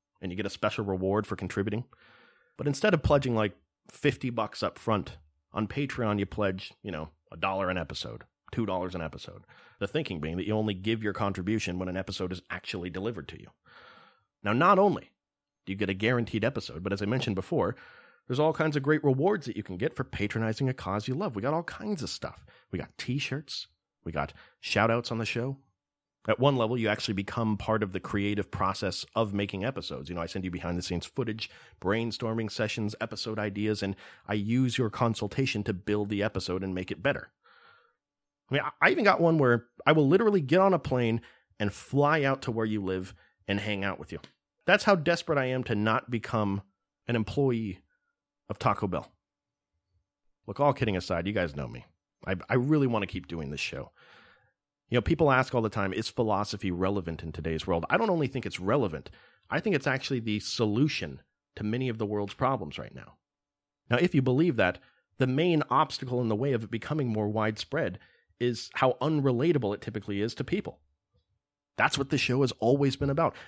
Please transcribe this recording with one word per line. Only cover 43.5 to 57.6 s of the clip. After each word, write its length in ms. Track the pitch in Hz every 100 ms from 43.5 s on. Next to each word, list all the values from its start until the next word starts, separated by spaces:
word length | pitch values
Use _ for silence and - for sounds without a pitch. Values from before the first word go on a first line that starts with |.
| 98
hang 240 | 104 101
out 160 | 98 87
with 120 | -
you. 60 | 80 - _ _ _ -
That's 160 | 202
how 100 | -
desperate 460 | 190 147 170 - 143
I 60 | 127
am 180 | 127 120
to 100 | 107
not 360 | 107 120 -
become 500 | 117 - 113 104 98 - _ _ _ -
an 80 | 120
employee 640 | 107 - 139 117 107 92 _ _ _ _ _ _ -
of 120 | -
Taco 260 | 120 101 101
Bell. 260 | 85 - _ _ _ _ _ _ _ _ _ _ _ _ _ -
Look, 140 | 104
all 120 | 143
kidding 240 | - 113 92
aside, 300 | - 87 90
you 80 |
guys 220 | 104 85 71
know 120 | 64
me. 160 | 60 - _ _ _ -
I, 80 | 95 -
I 60 |
really 320 | 131 131 151 135
want 160 | 110
to 60 | 98
keep 200 | 92 -
doing 220 | 85 71
this 100 | 73
show. 320 | - 69 - _ - - - _ _ _ _ _ -
You 100 | 120
know, 40 |
people 300 | 110 165 151
ask 240 | 131 131 123
all 80 |
the 60 | 110
time, 240 | 110 98
"Is 160 | 98 110
philosophy 600 | - 113 98 104 104 95
relevant 540 | 87 95 101 82 80
in 80 | 82
today's 340 | 80 78 80